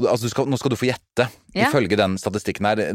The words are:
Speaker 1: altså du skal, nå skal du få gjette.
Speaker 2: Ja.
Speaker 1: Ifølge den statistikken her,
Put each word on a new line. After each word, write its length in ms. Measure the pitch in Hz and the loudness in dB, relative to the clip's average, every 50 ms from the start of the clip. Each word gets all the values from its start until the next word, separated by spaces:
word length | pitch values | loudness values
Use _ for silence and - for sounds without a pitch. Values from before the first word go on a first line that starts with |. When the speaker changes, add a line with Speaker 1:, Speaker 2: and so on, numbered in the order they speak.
Speaker 1:
altså 240 | 120 95 117 113 117 | 4 2 2 0 -2
du 60 | 117 | -4
skal, 140 | - - 131 139 | -2 -2 0 0
nå 80 | 135 | -2
skal 160 | 117 - 135 | -2 0 -2
du 60 | 120 - | -2 0
få 60 | 131 127 | -2 -2
gjette. 380 | 123 - _ _ _ - 123 117 - - _ - | -2 -4 _ _ _ 0 0 0 -4 -14 _ -8
Speaker 2:
Ja. 140 | - 185 226 277 | -2 0 0 2
Speaker 1:
Ifølge 240 | - 143 107 85 104 101 | 2 2 2 2 2 2
den 140 | 101 92 95 | 2 2 0
statistikken 480 | 95 - 104 95 104 - - - - 101 | -2 -4 -4 -4 -4 -4 -6 -4 -2 0
her, 160 | 104 110 110 101 78 | 0 0 0 -2 0